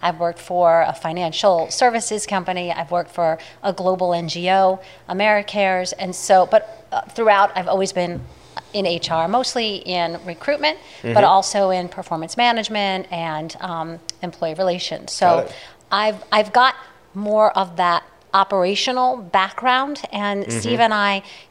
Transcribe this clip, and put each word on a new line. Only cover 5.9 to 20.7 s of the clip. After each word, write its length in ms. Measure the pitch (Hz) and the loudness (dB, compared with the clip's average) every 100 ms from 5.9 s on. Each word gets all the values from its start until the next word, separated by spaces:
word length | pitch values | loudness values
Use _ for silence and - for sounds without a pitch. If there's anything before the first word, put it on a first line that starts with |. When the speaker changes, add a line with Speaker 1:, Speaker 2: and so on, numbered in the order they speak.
Speaker 1:
and 200 | - 185 | -6 -8
so, 320 | 180 - 190 180 | -8 4 6 6
but, 400 | 220 - - - | 4 2 -8 -8
uh, 100 | - | -6
throughout 480 | - - 220 202 202 190 | -6 0 4 6 4 0
I've 100 | 180 | -2
always 220 | 190 190 | 0 0
been 280 | 180 175 170 - - - - - | -2 -4 -6 -12 -20 -18 -16 -10
in 120 | 208 190 | -4 -2
H 240 | 170 - | -2 -2
R, 180 | 165 165 | -2 0
mostly 480 | 233 247 247 220 196 | 0 0 -2 -4 -4
in 420 | - 180 170 170 180 | -6 -2 -2 -4 -10
recruitment, 520 | 170 - 294 302 320 - - | -8 -4 -2 -2 -4 -12 -12
but 80 | 117 208 | 0 4
Speaker 2:
Mm-hmm. 80 | |
Speaker 1:
also 460 | 190 196 190 208 190 | 6 4 2 0 0
in 180 | 185 175 | 0 -4
performance 480 | - 175 160 170 - | -10 -8 -8 -6 0
management 680 | 240 233 208 214 196 190 190 | 2 2 -2 -2 -2 -2 -6
and, 440 | 170 165 156 160 - | -8 -6 -6 -8 -10
um, 380 | 190 165 160 165 - - | -8 -8 -8 -10 -16 -12
employee 320 | 180 - 165 160 | -12 -6 -6 -2
relations. 560 | 190 175 - 160 - | -2 -2 -6 -10 -10
So 120 | - 180 | 0 2
Speaker 2:
Got 180 | 170 - | 4 0
it. 100 | - - - _ | -10 -20 -20 _
Speaker 1:
I've, 320 | 196 214 196 - | 0 0 -2 0
I've 220 | 214 214 | 0 2
got 220 | 240 254 - - - _ | 4 4 2 -10 -20 _
more 440 | 190 208 214 214 - | -8 -2 4 4 2
of 200 | 190 170 | -2 0
that 260 | 175 170 - _ _ | 0 0 -2 _ _
operational 840 | 196 196 196 180 202 - 254 254 254 | 2 2 2 0 0 -2 0 0 0
background, 840 | 180 196 190 - 254 254 277 294 - | -2 0 0 0 0 0 0 -6 -8
and 320 | 208 202 202 208 | -6 -4 -4 -4
Speaker 2:
Mm-hmm. 140 | 226 | -4
Speaker 1:
Steve 200 | 220 | -2